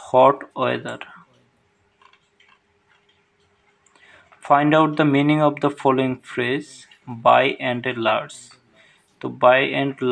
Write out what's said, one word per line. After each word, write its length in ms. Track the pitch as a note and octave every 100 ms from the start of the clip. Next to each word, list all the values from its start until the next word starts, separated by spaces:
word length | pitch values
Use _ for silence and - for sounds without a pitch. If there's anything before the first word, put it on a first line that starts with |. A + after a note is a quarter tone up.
| -
hot 320 | B2+ C3 C#3+ - -
weather। 380 | B2 B2 A#2+ A#2 - - _ _ _ _ _ _ _ _ _ _ _ _ _ _ _ _ _ _ _ _ _ _ _ _ _ _ _ _ _ _ _ _ -
Find 220 | C#3+ D3 D#3
out 140 | D#3 D3+
the 80 | D3+
meaning 260 | C#3 D3 D3+ D3+
of 60 | C#3+
the 60 | C#3+ C#3+
following 360 | C#3 C3 C3 B2+ -
phrase, 400 | - A#2+ C#3+ F#3+ - - _ - A#2 A#2
by 180 | A#2+ C3+ - C3
and 120 | A#2+ B2+ A#2+ A2+
large। 320 | A2 C#3+ - - _ _ _ _ _ _ _
তো 80 | B2+
by 320 | B2 B2 C3 C#3 C#3
and 140 | C#3 C3+ B2+